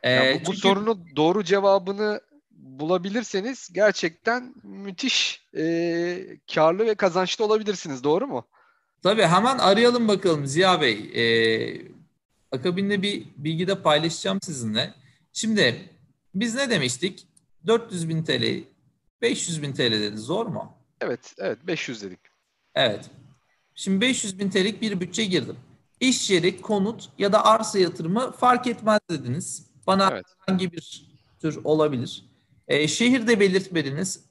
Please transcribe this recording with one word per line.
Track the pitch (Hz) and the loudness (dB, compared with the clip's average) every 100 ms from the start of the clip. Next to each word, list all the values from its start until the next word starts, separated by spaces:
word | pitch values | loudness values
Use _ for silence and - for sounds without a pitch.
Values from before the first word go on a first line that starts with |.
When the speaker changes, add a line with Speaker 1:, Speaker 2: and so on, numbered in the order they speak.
Speaker 1:
Ya | 123 127 | 2 4
Speaker 2:
Ee, | 131 | 4
Speaker 1:
bu, | 135 | 2
bu | |
Speaker 2:
çünkü | 165 190 | -2 0
Speaker 1:
sorunun | 196 196 214 214 170 143 | 2 2 2 -2 -4 0
doğru | 156 185 | 2 2
cevabını | 175 196 196 196 185 202 214 208 _ 294 _ | 2 2 4 2 0 -4 -4 -4 _ _ _
bulabilirseniz | _ 135 131 156 180 185 214 226 196 208 269 - | _ -20 -10 -2 -2 -2 -6 -4 -6 -6 -10 -10
gerçekten | 175 208 190 175 165 - 240 254 - | 2 2 2 -4 -4 -4 -4 -6 -20
müthiş, | 196 196 196 190 262 - - - _ - | -20 -14 -14 -6 -2 0 -2 -6 _ -4
e, | 156 165 170 170 170 180 190 - - | -2 0 -2 -2 -4 -6 -12 -18 -6
karlı | - 160 185 226 | 2 4 4 0
ve | |
kazançlı | 214 196 170 185 - | 2 2 2 -2 -2
olabilirsiniz. | 214 220 214 185 170 135 | 0 0 0 -6 -6 -4
Doğru | 131 160 277 | 0 0 0
mu? | 135 - _ _ _ _ _ | -6 -8 _ _ _ _ _
Speaker 2:
Tabii, | 180 220 | 0 2
hemen | 175 175 233 262 | 4 4 4 2
arayalım | 185 196 240 240 226 | 4 6 4 4 2
bakalım | 196 190 156 139 | 2 2 0 -2
Ziya | 139 185 180 | 2 4 4
Bey. | 143 107 104 | 2 0 -4
Ee, | - 117 113 113 110 113 - - - _ _ _ _ _ | -2 2 4 4 2 -2 -8 -14 -20 _ _ _ _ _
akabinde | 131 143 180 196 202 | -6 -4 -2 -2 -2
bir | 196 202 - - | -2 -6 -10 -10
bilgi | 143 160 180 | -6 -2 -2
de | 196 | 0
paylaşacağım | 170 151 165 160 190 196 | 2 2 2 -4 -4 -4
sizinle. | - 143 117 107 156 - _ _ _ | -6 -8 -4 -4 -4 -8 _ _ _
Şimdi | - 220 214 139 113 - _ _ _ _ | -6 -2 2 2 2 -8 _ _ _ _
biz | 185 233 | -4 -4
ne | 233 277 | -2 -2
demiştik? | 175 127 - 190 190 - _ _ _ 165 | 0 0 -2 -6 -8 -20 _ _ _ 0
Dört | 226 233 | 0 0
yüz | 180 165 | -8 -4
bin | 160 | -4
T | 156 190 | -2 -2
L, | 226 - - _ _ _ _ _ | 0 -4 -8 _ _ _ _ _
beş | 233 - - | -2 -2 -4
yüz | 160 | -6
bin | 143 | -8
T | 131 127 | -2 0
L | 110 | 0
dedi. | 104 104 | -2 -6
Zor | 113 180 233 | -6 -4 -4
mu? | 113 101 - _ _ | -8 -10 -18 _ _
Speaker 1:
Evet, | 120 123 - - | -6 -6 -10 -8
evet, | - 110 165 | -6 -6 -6
beş | 160 - | -6 -6
yüz | 117 | -10
dedik. | 101 90 _ _ _ _ _ | -12 -14 _ _ _ _ _
Speaker 2:
Evet. | - 131 98 - - - _ _ _ _ | -2 0 -2 -10 -20 -20 _ _ _ _
Şimdi | - - 190 | -10 -2 0
beş | 240 254 | 2 0
yüz | 220 190 | -4 -6
bin | 202 | -2
T | 202 | 0
L'lik | 190 220 | 0 -2
bir | 220 202 | -4 -4
bütçe | 180 - | -6 -4
girdim. | 220 175 117 - - _ _ _ | 0 0 -2 -12 -18 _ _ _
İş | 254 247 - | 0 0 2
yeri, | 180 165 - | 2 2 -4
konut | - 208 196 226 - - | -4 0 0 -4 -14 -4
ya | 202 | 2
da | 202 | 4
arsa | 214 220 220 202 | 6 4 2 0
yatırımı | 180 - 165 202 254 | 0 0 -4 -2 -2
fark | - 254 247 240 | 0 2 4 2
etmez | 233 214 214 _ | -4 2 0 _
dediniz. | 160 123 135 185 - - _ - | -8 -4 -6 -6 -14 -16 _ 0
Bana | 190 196 | 2 2
Speaker 1:
Evet. | 113 90 _ | 0 -10 _
Speaker 2:
herhangi | - 185 185 | -2 0 0
bir | 170 - - - _ _ _ | -6 -16 -20 -20 _ _ _
tür | 160 147 | -4 -4
olabilir. | - 156 151 131 - - - _ _ _ - | 0 4 4 0 -6 -10 -18 _ _ _ -2
Ee, | 143 151 | 0 2
şehir | - 233 262 220 | 2 4 4 4
de | 226 | 4
belirtmediniz. | 196 190 190 165 139 139 190 - _ | 4 4 0 -4 -2 -4 -6 -8 _